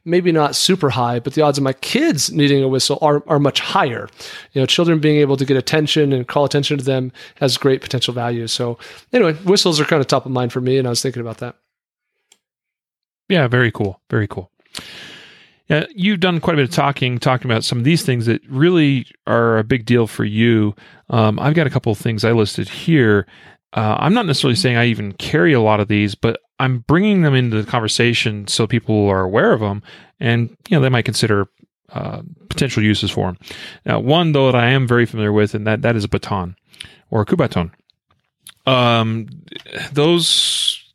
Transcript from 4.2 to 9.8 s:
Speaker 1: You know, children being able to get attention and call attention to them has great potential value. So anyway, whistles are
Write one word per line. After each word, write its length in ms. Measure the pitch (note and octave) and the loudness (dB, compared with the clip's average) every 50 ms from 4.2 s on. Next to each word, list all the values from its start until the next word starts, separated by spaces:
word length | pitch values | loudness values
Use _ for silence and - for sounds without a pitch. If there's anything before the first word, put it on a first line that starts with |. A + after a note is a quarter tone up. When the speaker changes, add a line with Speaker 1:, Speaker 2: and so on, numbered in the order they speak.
| - - - - - - - | -20 -18 -18 -20 -16 -8 -4
Speaker 1:
You 100 | C3+ C3 | -2 0
know, 40 | |
children 320 | - - - F3 E3+ E3 D#3 | 0 2 2 2 2 2 2
being 180 | D3 D3+ D3+ | 2 4 4
able 200 | D3 D3 C3+ C#3 | 4 4 2 2
to 80 | C3 C#3 | 0 0
get 140 | B2+ C#3 C3 | 0 0 0
attention 540 | B2 - - D#3 D3+ D3 - D#3 D3 C#3 C3+ | 0 0 0 0 0 0 0 0 2 2 0
and 140 | B2+ B2 | -2 -2
call 200 | - - D3 C#3+ | -2 0 0 0
attention 320 | C3 - C#3+ C3+ - D3+ C#3 | 0 0 -2 -2 -2 -4 -4
to 60 | B2 | -2
them 280 | C3+ C3 C3 B2+ B2+ - - - - - | -2 -2 -2 -4 -6 -8 -14 -20 -20 -8
has 220 | - D3 C3 - - | -4 -2 -2 -2 0
great 240 | - C#3 C3 C3 - | 0 0 0 0 -2
potential 320 | - - B2+ - - A#2+ | -4 -6 -4 -4 -4 -4
value. 320 | B2 A#2 A#2+ A#2+ A#2 A#2 | -4 -4 -4 -4 -6 -6
So 320 | A2+ - - B2 A#2+ A#2 - - - - - - _ - | -6 -6 -4 -4 -6 -6 -8 -12 -20 -20 -20 -8 _ 0
anyway, 220 | B3 G#3 E3 D3+ D3+ G3 | 2 2 2 0 0 0
whistles 340 | F3+ E3+ - - F#3 D#3+ | 2 2 2 2 2 0
are 60 | D3 | 0